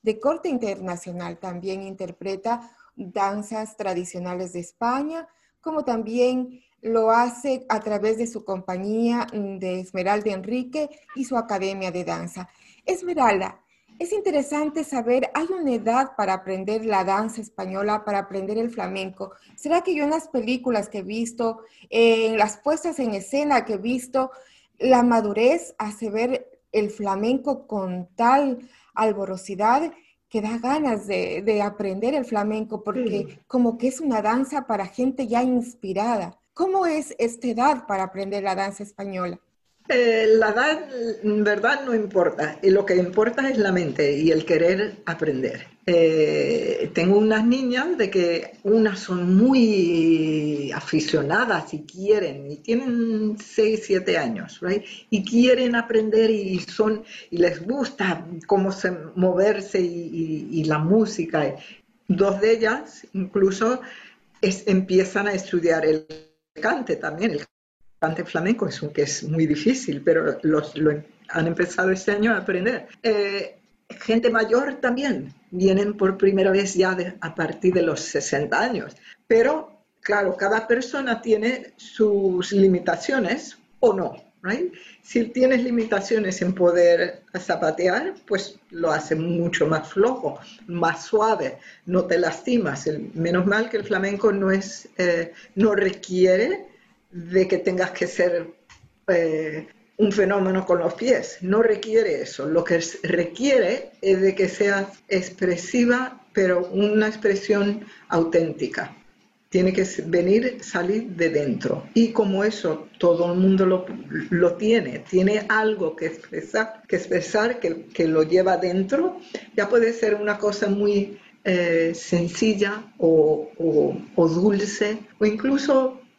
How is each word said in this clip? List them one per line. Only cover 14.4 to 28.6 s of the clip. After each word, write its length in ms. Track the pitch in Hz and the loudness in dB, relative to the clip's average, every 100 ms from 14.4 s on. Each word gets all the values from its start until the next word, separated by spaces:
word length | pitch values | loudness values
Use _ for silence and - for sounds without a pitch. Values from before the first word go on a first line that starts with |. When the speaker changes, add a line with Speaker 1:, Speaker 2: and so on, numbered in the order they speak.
| 277 294 302 302 302 | -2 -4 -4 -4 -4
Speaker 1:
saber, 440 | 262 226 247 254 | -4 0 0 0
¿hay 140 | 285 330 | -4 -4
una 260 | 370 294 | -2 -2
edad 380 | 233 208 240 262 - | -2 0 0 0 -2
para 160 | 196 | -2
aprender 540 | 185 190 190 190 220 220 | -2 -4 -6 -4 -4 0
la 180 | 196 | 0
danza 380 | 185 196 220 220 | 0 -2 -2 -8
española, 640 | 202 - 185 190 208 214 208 | -14 -12 -8 -4 -2 -2 -2
para 140 | 196 | -4
aprender 380 | 196 190 196 214 | -4 -8 -4 -4
el 120 | 233 | -4
flamenco? 640 | 233 180 196 190 190 196 - _ - | -6 -8 -6 -8 -10 -14 -16 _ -12
¿Será 240 | 294 339 | -2 0
que 120 | 349 | 0
yo 120 | 302 294 | -2 0
en 60 | |
las 180 | 320 320 | -2 -2
películas 580 | 262 214 254 254 220 202 | -4 -2 -2 0 -2 -2
que 120 | 208 | -10
he 40 | |
visto, 600 | 190 214 226 - 226 226 - _ _ | -8 -6 -6 -4 -4 -4 -16 _ _
en 480 | 226 233 226 220 220 | 4 4 6 2 2
las 180 | 208 - | 0 0
puestas 420 | - 320 349 285 | -2 -2 -2 -4
en 140 | 240 | -4
escena 520 | 202 185 277 294 262 226 | -4 -4 -2 2 0 0
que 80 | |
he 40 | 202 | -6
visto, 540 | 214 247 - 262 262 - - _ _ _ | -4 -4 -4 -4 -4 -8 -20 _ _ _
la 260 | 254 254 | 4 6
madurez 720 | 240 233 208 202 240 330 - - | 6 4 2 2 2 2 -2 -10
hace 320 | 214 208 226 | -10 -8 -6
ver 380 | 214 240 262 - _ _ | -2 -2 -4 -8 _ _
el 200 | 214 208 | -2 -2
flamenco 760 | - 202 190 220 269 285 277 - | -4 -4 -2 0 0 -2 -6 -4
con 400 | 214 190 180 175 - | -6 -4 -6 -10 0
tal 440 | 233 269 277 247 | 4 4 2 -4